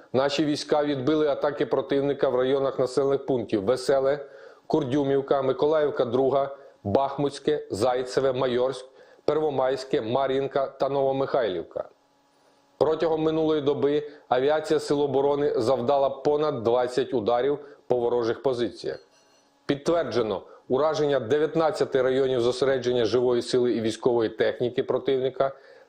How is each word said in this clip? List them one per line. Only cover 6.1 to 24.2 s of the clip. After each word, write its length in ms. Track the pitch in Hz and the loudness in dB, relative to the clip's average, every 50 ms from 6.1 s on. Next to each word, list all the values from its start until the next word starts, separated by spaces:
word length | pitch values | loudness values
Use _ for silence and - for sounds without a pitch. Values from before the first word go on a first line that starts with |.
| 113 127 135 131 127 135 139 135 - - - - - _ - | 2 2 2 2 2 2 0 -2 -6 -12 -18 -20 -20 _ -6
Бахмутське, 840 | 101 98 135 139 135 - - 143 143 - - - - 151 143 - - | 0 0 0 0 0 -2 -2 -2 -2 -4 -2 -2 0 0 0 -2 -6
Зайцеве, 640 | - 95 117 127 123 127 131 127 - 143 131 135 127 | -4 0 0 2 2 0 -2 -2 -2 0 0 0 0
Майорськ, 520 | 127 135 131 120 120 123 131 139 - - - - - - - - - _ | 0 0 0 0 0 0 -2 -2 -6 -12 -18 -20 -20 -20 -20 -20 -6 _
Первомайське, 760 | - 151 156 156 151 135 131 131 131 139 135 - - - 143 | -2 0 0 0 0 0 0 0 0 0 -2 -4 -2 -2 -2
Мар'їнка 640 | 113 110 123 135 135 131 131 135 135 131 - 143 135 131 | -2 0 0 0 0 0 0 -2 -2 -2 -2 -2 -2 -2
та 220 | - - 139 135 | -4 -4 -4 -2
Новомихайлівка. 1000 | 139 139 135 135 135 135 135 131 - 143 120 101 90 85 78 - - - - - - _ _ _ _ _ _ _ _ _ _ _ _ _ _ _ _ _ | 0 0 0 0 0 0 -2 0 0 0 0 0 -2 -4 -6 -8 -10 -10 -10 -10 -14 _ _ _ _ _ _ _ _ _ _ _ _ _ _ _ _ _
Протягом 440 | 143 147 160 156 175 160 160 156 156 | 0 0 2 0 0 0 0 0 0
минулої 380 | 160 160 160 160 156 156 151 | 0 0 0 0 0 0 0
доби 480 | 139 143 143 147 143 143 147 147 147 - - - - _ | 0 0 0 2 0 0 0 0 -2 -6 -14 -20 -6 _
авіація 500 | 123 127 131 143 151 156 156 - 160 147 | -2 0 2 2 0 0 0 0 0 0
Сил 220 | 147 - 147 143 | 0 0 0 0
оборони 520 | 147 139 127 135 139 143 143 143 143 147 - | 0 0 0 2 2 2 0 0 0 0 0
завдала 540 | 131 113 120 135 123 120 120 143 139 139 135 | 0 0 0 0 0 2 0 2 2 2 0
понад 540 | 135 - - 147 147 147 156 151 143 123 107 | -2 -2 0 0 0 2 0 -2 -2 0 0
двадцять 500 | 113 117 127 127 123 - 143 127 - - | 2 2 2 0 0 0 -2 -2 0 -2
ударів 460 | 120 101 117 120 120 127 143 147 139 - - - - _ _ | -2 0 0 0 2 2 0 -2 -4 -6 -14 -20 -20 _ _
по 80 | 127 | 0
ворожих 480 | 123 120 120 120 123 117 113 113 - - | 0 2 0 0 0 0 0 -2 -2 -2
позиціях. 560 | 139 127 120 120 104 - - - - - - - _ _ _ _ _ _ _ _ _ _ _ _ | -2 -2 0 -2 -4 -4 -6 -8 -8 -8 -10 -14 _ _ _ _ _ _ _ _ _ _ _ _
Підтверджено 760 | - 139 139 - - 165 170 156 123 107 120 110 107 98 85 - - - - _ - | -4 -4 -2 0 0 0 0 0 0 -2 -2 0 0 -2 -6 -6 -12 -20 -20 _ -2
ураження 520 | 123 131 147 156 151 139 151 143 143 131 | 0 0 2 0 0 0 0 0 0 0
дев'ятнадцяти 840 | 120 107 143 151 156 151 160 165 165 156 147 - 143 - - 135 | 0 0 0 0 0 0 0 0 0 0 2 0 -2 0 2 2
районів 400 | 123 131 131 131 139 127 131 123 | 2 2 2 2 2 2 2 2
зосередження 640 | 117 120 123 - 139 131 135 127 120 123 123 123 117 | 2 0 2 2 2 2 2 2 0 0 2 2 2
живої 360 | 104 107 127 123 127 123 120 | 2 2 2 4 4 2 2
сили 320 | 117 - - 127 120 123 117 | 0 0 0 2 2 2 0
і 80 | 117 | 0
військової 480 | 110 113 110 - - 131 120 117 | 0 -2 -4 0 0 2 2 2